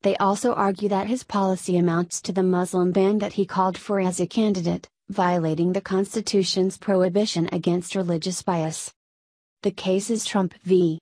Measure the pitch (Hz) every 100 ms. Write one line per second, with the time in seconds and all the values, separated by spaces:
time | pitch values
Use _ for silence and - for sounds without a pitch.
0 | 202 196 202 202 240 - 202 190 202 196
1 | 202 254 - 208 190 185 - 180 175 170
2 | 175 - - 190 185 180 180 185 180 185
3 | 190 214 202 - 196 190 190 180 - 196
4 | 185 180 175 - 214 190 170 170 - _
5 | _ 196 180 180 160 156 170 190 - 190
6 | 196 226 - 202 180 - 185 - - 190
7 | 180 180 214 170 165 175 170 175 175 196
8 | 175 170 170 175 - 170 160 160 - _
9 | _ _ _ _ _ _ 202 190 185 185
10 | 208 226 - 208 185 - 180 185 170 160